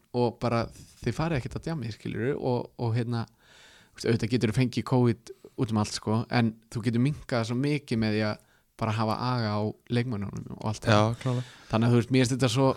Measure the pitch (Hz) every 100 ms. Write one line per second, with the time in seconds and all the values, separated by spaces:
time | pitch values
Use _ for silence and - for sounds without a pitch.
0 | _ 123 120 - 120 117 - - - -
1 | 120 113 165 143 117 - - 165 113 107
2 | - 107 120 - 131 123 - - 117 117
3 | 117 117 - _ _ - - - _ -
4 | - 120 110 123 110 127 123 120 - 127
5 | 120 113 - - - - 117 110 104 -
6 | 107 110 - 120 113 - _ 120 117 117
7 | 135 143 - 120 110 123 143 147 - 117
8 | 107 107 107 107 _ _ _ - 110 110
9 | 110 - 123 123 110 104 107 - - 120
10 | 123 104 98 113 - - 110 107 117 104
11 | 110 117 131 123 120 - - 110 117 120
12 | 113 131 120 127 127 120 135